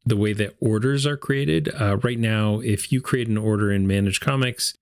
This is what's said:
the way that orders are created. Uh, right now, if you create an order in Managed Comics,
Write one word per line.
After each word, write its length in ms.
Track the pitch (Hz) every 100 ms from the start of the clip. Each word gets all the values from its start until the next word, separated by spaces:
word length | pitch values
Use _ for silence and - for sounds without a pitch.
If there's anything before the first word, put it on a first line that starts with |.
| -
the 100 | 107
way 160 | 104
that 220 | 104 101 -
orders 460 | 117 107 127 139 139
are 120 | 143
created. 520 | - 139 143 160 151 -
Uh, 180 | 101 98
right 220 | 120 120
now, 400 | 113 110 107 107
if 300 | 107 101 -
you 80 | 127
create 280 | - 131 113
an 100 | 107
order 340 | 110 104 104
in 140 | 101 95
Managed 360 | 98 98 92
Comics, 520 | - 139 127 - - -